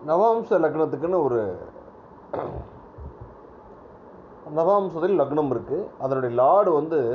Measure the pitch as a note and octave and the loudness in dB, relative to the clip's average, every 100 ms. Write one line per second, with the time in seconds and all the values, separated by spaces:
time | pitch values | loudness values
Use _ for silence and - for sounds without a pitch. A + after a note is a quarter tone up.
0 | D3 E3 A3+ A3+ - F#3+ D#3+ D3+ D#3 C3+ | 0 2 4 2 0 2 2 0 -2 -2
1 | D#3+ F#3 C#3 A#2+ G#2 F2+ - - - - | -2 0 2 0 -2 -6 -12 -18 -20 -20
2 | - - - - C3+ - - - - - | -20 -20 -6 -4 -4 -10 -14 -18 -20 -18
3 | - - - - - - - - - - | -18 -16 -20 -20 -20 -20 -20 -20 -20 -20
4 | - - - - - D3+ E3 G3+ F#3+ D#3+ | -20 -20 -20 -20 -8 -2 2 2 0 -2
5 | F3+ F#3 C#3 D3+ C#3+ A#2+ G#2 D3 G#3 - | 0 2 2 0 0 -2 -4 -6 -6 -6
6 | C3 C3 B2+ A#2+ C3 F#3+ G3+ D3+ D#3 D#3+ | -4 -2 -2 2 4 6 4 2 0 0
7 | A#2+ | 0